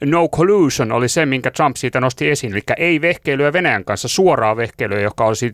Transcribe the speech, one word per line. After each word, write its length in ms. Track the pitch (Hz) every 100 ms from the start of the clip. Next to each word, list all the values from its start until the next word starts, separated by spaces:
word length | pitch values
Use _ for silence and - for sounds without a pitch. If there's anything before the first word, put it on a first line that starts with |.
no 240 | 143 170 165
collusion 640 | 151 185 208 143 - 110
oli 160 | 117 123
se, 180 | 165 147
minkä 240 | 131 123
Trump 260 | - 147 -
siitä 240 | 123 127
nosti 300 | 131 - 147
esiin, 220 | 143 113
elikkä 220 | 101 -
ei 260 | 120 170 156
vehkeilyä 520 | 170 165 156 135 147
Venäjän 320 | 175 165 107
kanssa, 240 | 92 101 123
suoraa 480 | - 185 127 110 113
vehkeilyä, 440 | 113 - 107 101
joka 260 | 101 - 113
olisi 260 | 107 120